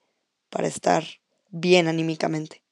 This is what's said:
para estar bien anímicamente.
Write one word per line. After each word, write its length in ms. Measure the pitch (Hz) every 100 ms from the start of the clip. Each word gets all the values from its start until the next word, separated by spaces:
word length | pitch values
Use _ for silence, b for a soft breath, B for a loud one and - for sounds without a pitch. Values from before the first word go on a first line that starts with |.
| _ _ _ _ _
para 180 | - 170
estar 380 | - - 175 160 - _ _ _
bien 380 | 170 175 180 165
anímicamente. 760 | 165 160 160 165 156 156 - _